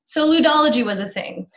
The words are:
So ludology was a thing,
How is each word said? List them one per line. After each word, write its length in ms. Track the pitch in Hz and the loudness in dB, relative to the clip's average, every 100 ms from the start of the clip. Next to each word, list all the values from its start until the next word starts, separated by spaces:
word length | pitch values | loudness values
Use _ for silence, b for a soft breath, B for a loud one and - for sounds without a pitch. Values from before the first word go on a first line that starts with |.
So 240 | - 311 311 | -6 0 2
ludology 540 | 330 320 302 302 240 208 | 4 4 4 2 2 -2
was 140 | 196 | -4
a 80 | 196 | -6
thing, 400 | 190 - 185 185 | -8 -10 -12 -14